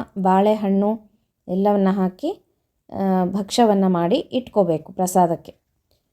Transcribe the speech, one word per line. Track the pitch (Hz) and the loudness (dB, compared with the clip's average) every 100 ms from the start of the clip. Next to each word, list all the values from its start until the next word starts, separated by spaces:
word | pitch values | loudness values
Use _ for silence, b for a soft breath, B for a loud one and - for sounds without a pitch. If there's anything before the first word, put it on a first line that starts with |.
| 226 196 | -4 -4
ಬಾಳೆಹಣ್ಣು | 185 190 208 214 202 196 202 220 - _ _ _ - | 2 2 2 0 0 0 0 -2 -10 _ _ _ -8
ಎಲ್ಲವನ್ನ | 180 202 202 190 | -2 0 2 2
ಹಾಕಿ, | 196 185 185 302 415 _ _ _ _ - | 0 -2 -4 -8 -8 _ _ _ _ -16
ಆ, | 196 196 185 | -6 -2 0
ಭಕ್ಷ್ಯವನ್ನ | 180 190 196 - 226 202 190 | -2 -4 -4 0 2 4 2
ಮಾಡಿ | 175 175 269 | 0 0 -2
ಇಟ್ಕೋಬೇಕು | - 254 247 214 180 156 - | -4 -8 -4 0 0 0 -6
ಪ್ರಸಾದಕ್ಕೆ. | 185 185 196 170 165 - - _ _ _ _ _ | -6 -2 2 2 0 -10 -20 _ _ _ _ _